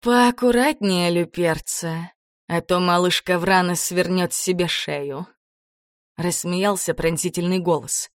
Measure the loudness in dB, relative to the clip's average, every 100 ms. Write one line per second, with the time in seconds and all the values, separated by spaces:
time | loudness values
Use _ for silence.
0 | 4 4 4 4 2 4 2 0 0 2
1 | 2 0 -2 0 0 0 -4 -8 -6 -8
2 | -10 _ _ _ _ -6 0 0 2 2
3 | 2 0 0 0 4 2 2 -2 -2 -2
4 | 0 0 0 -4 -2 -2 0 -2 -6 -6
5 | -6 -8 -10 _ _ _ _ _ _ _
6 | _ -6 -4 -4 -4 0 0 0 -2 -2
7 | 0 0 -4 -2 0 0 0 -2 -2 -8
8 | -8